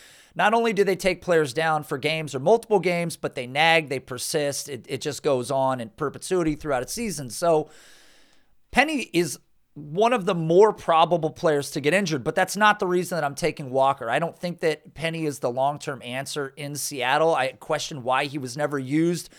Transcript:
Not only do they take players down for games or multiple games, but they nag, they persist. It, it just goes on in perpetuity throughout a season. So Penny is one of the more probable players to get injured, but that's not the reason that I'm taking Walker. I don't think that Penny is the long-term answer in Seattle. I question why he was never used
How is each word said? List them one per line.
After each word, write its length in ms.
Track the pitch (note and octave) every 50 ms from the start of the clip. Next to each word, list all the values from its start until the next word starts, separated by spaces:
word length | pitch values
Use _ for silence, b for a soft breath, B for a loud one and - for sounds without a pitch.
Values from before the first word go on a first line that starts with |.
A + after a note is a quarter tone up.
| B B B B B B B
Not 200 | E3+ F3+ G#3+ A3+
only 180 | A#3 A#3 A#3
do 140 | G#3 G3+ G3
they 100 | F#3+ F#3
take 260 | F#3+ - F#3 F3+ F3+
players 320 | - F3+ E3+ D#3+ D#3 D3 A#2
down 300 | D#3 D#3+ D#3+ D#3 D3+ C3+
for 140 | - D#3 C3
games 360 | C#3 D3 D#3+ D#3+ D#3 C#3 C#3
or 60 | B2+
multiple 400 | C3+ F3+ A3+ A#3 A3+ - G#3+ F#3+
games, 380 | D#3+ F#3 F3 E3+ E3+ E3 - -
but 180 | - D3 -
they 100 | C#3+ B2
nag, 440 | B2 C3 C#3+ D#3+ E3 E3 E3 D#3 B2+
they 100 | C#3+ B2+
persist. 720 | - - B2+ A#2+ - - - D3+ D3 C#3+ C3+ - - D3
It, 160 | C#3 A2+ - -
it 140 | D3+ C3
just 200 | - D3+ C3+ -
goes 300 | - D#3 C3+ B2+ B2 C3
on 300 | C3+ C3+ C3 C3 C3 B2
in 80 | A2+ -
perpetuity 640 | - - D#3 C#3 - - - - F#3 F3+ E3+ D#3+ D3
throughout 280 | - - D3+ C3+ B2 C3
a 40 | -
season. 420 | - A3+ A#3+ G#3+ D#3 D3+ C3+ A#2
So 400 | - - F3 E3+ E3 D#3 D3+ b b b b b b b b b b b b b b b b b b _ _ _
Penny 380 | - A3+ C#4+ D#4+ D#4 B3+ - -
is 260 | - E3+ F3 C#3+ - - _ _ _ _ _ _ _
one 380 | D3 D3+ D3 D3+ F#3+ A3 A#3
of 140 | B3+ A3 F3+
the 80 | G3+ F#3+
more 400 | E3+ D#3+ E3 E3+ F#3 G#3+ G#3+ G#3
probable 560 | - - - E3 D#3+ E3+ D#3 F3 E3 D#3 D#3
players 400 | C3+ - F3 E3 D3+ C#3+ C3+ -
to 100 | - D3
get 140 | C3 D3 E3+
injured, 300 | G3+ G3+ D#3 D#3 C3+ A2
but 100 | D3+ D#3
that's 240 | F#3 F#3 - - G3+
not 220 | G#3+ G#3 G#3 G#3
the 80 | G3 F3+
reason 280 | F3+ F3+ F3 - F#3
that 80 | E3 D3
I'm 120 | C#3 C#3
taking 340 | - F3 D#3 D3+ - D3 B2+
Walker. 400 | B2+ C3+ C3+ C3+ C3+ - B2 A2+
I 80 | B2 D3+
don't 180 | E3+ D#3+ -
think 240 | - - F3 E3 -
that 340 | F3+ D#3+ D3+ - _ - -
Penny 320 | - D#3 E3 E3 E3 D#3+ D3+
is 100 | C3 -
the 140 | - B2+
long-term 500 | A#2+ C3 C3+ C#3+ D3 C#3+ - D3+ C#3 - G#2+
answer 480 | A#2+ B2 C3 C3+ - - D3+ C#3 C3 - -
in 180 | D3 C#3+ D3
Seattle. 600 | C3+ - - C#3+ C3 A#2+ B2+ C#3 D3+ D#3+ E3 D#3+
I 140 | C#3 C3 C3
question 500 | - - - - D#3 C#3+ - - D#3+ C3+
why 240 | A#2 B2+ B2+ C3+ D3
he 140 | C#3 C#3 D3+
was 180 | B2+ B2 A#2 D3+
never 220 | D3 C#3 D3 C#3
used 500 | C3 B2+ D3 D#3 E3 E3+ F3 D#3 - b b